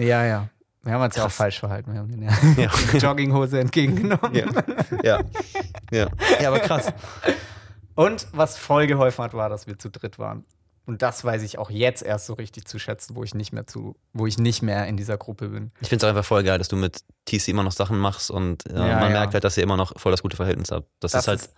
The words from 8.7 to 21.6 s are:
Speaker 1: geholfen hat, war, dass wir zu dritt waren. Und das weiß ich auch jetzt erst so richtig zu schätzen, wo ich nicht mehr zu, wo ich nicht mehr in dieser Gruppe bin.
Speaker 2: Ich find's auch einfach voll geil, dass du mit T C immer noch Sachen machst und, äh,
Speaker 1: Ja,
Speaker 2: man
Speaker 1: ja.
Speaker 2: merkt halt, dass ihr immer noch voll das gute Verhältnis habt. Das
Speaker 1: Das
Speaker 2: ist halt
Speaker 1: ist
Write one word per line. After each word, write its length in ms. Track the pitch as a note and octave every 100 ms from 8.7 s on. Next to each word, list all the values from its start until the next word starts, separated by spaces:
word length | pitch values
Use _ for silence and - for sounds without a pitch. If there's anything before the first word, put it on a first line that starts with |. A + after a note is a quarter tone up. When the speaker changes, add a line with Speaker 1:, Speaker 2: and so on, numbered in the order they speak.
| D3 D3
Speaker 1:
geholfen 360 | C#3 B2+ B2
hat, 120 | A#2
war, 140 | A2+ G#2+
dass 180 | G#2 -
wir 100 | G2+
zu 120 | A2
dritt 280 | - G#2 G#2
waren. 260 | G#2+ A2 - _ _ _ -
Und 160 | A2
das 220 | B2+ -
weiß 180 | A#2+ A2
ich 160 | G#2+ -
auch 120 | G#2+
jetzt 320 | G#2+ B2 B2+
erst 240 | - G#2+ -
so 60 |
richtig 300 | A2 G#2+ - -
zu 140 | A#2
schätzen, 340 | - G#2+ -
wo 80 | A#2
ich 100 | A2
nicht 180 | G#2+ G#2
mehr 140 | A2 G#2+
zu, 300 | A2 G#2+ - _
wo 140 | A2+ A2
ich 120 | G#2+
nicht 240 | A#2 A2+
mehr 240 | A2 G2+ G2+
in 100 | G#2
dieser 220 | G#2 G#2
Gruppe 320 | - G#2 G#2
bin. 200 | G#2 G#2+ -
Speaker 2:
Ich 80 | -
find's 140 | A#2
auch 60 | G#2+
einfach 160 | G2+
voll 180 | G2 G#2
geil, 160 | F#2+ F#2
dass 80 | F2+
du 60 | G2
mit 280 | F#2 - - _ -
T 120 | G#2+
C 140 | -
immer 100 | G2+
noch 80 | F#2+
Sachen 260 | - G2 G#2
machst 320 | G2+ F#2+ -
und, 360 | G2 F2+ E2 -
äh, 60 |
Speaker 1:
Ja, 240 | F2+ F#2 A2+
Speaker 2:
man 140 | G2+
Speaker 1:
ja. 80 | G#2
Speaker 2:
merkt 140 | G#2
halt, 100 | G2+
dass 120 | G2 G2
ihr 60 |
immer 140 | F#2+ F#2+
noch 160 | F#2 -
voll 100 | G2
das 120 | F#2
gute 140 | - -
Verhältnis 360 | F#2 - -
habt. 160 | D#2 - _
Das 140 | E2+
Speaker 1:
Das 100 | B2+
Speaker 2:
ist 40 | G#2+
halt 120 | G2+
Speaker 1:
ist 100 | - _